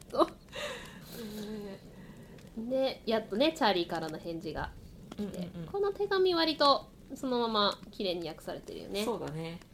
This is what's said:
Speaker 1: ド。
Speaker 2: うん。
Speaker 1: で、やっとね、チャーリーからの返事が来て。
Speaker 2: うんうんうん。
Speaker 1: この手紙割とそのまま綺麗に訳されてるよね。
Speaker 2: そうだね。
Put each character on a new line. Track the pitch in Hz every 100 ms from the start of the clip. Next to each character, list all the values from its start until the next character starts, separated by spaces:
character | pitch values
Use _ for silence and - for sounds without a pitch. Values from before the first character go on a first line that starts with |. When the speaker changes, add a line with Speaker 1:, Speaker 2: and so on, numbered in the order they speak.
| -
Speaker 1:
ド。 | 247 - - - - 571 - - - - - 220 214 208 214 202 196 - - - - - - - 226
Speaker 2:
う |
ん。 | 233
Speaker 1:
で、 | 262 269 - -
や | 220
っ | 220
と | 196
ね、 | 311 320
チ |
ャ | 233
ー |
リ | 180
ー | 170
か | 165
ら | 160
の | 156
返 | 175 165
事 | 165
が | 147 - - - - - -
来 | 202
て。 | 185
Speaker 2:
う |
ん |
う | 175 175
ん |
う | 160
ん。 |
Speaker 1:
こ | 403
の | 403
手 | 392 403
紙 | 392 370
割 | 339 320 285
と | 285 269 - - -
そ | - 262
の | 247
ま | 233
ま | 220 202 - -
綺 | -
麗 | 196 175
に | 160
訳 | 160
さ | -
れ | 180
て | -
る | 82
よ | -
ね。 | 196
Speaker 2:
そ | 226 226
う |
だ | 139
ね。 | 156 165 170 -